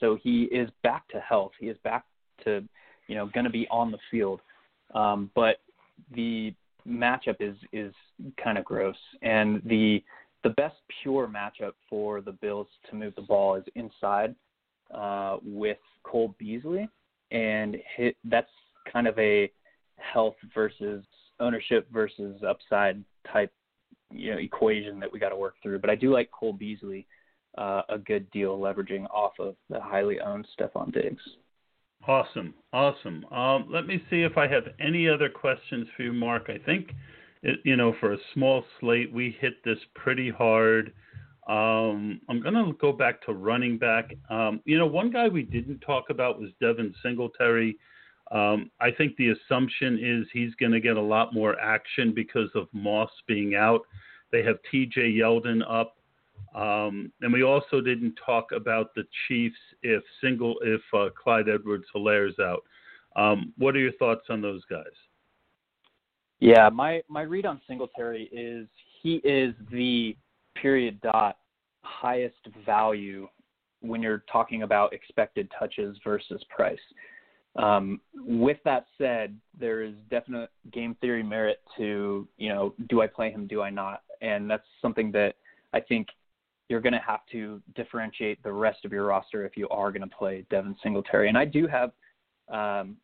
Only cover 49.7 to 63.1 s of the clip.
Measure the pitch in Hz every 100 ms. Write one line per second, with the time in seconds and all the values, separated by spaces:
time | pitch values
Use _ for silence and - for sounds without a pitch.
49.7 | - 131 113 120 117 110 123 120 113 120
50.7 | 113 117 107 104 107 117 113 107 104 110
51.7 | 110 - - 117 110 110 123 104 110 92
52.7 | 104 101 107 110 - - 104 101 101 110
53.7 | 113 - - - - - 117 117 110 -
54.7 | 135 123 131 120 110 113 117 117 113 110
55.7 | 113 113 _ _ _ _ - 98 107 104
56.7 | 104 107 101 - - 123 123 131 139 -
57.7 | 135 131 120 117 110 - 117 113 117 113
58.7 | 113 110 110 101 - - 123 117 - -
59.7 | _ 120 110 - - 131 120 117 113 117
60.7 | 110 - 107 101 - 120 113 107 107 107
61.7 | 101 - 104 104 104 98 85 92 90 -
62.7 | _ - - _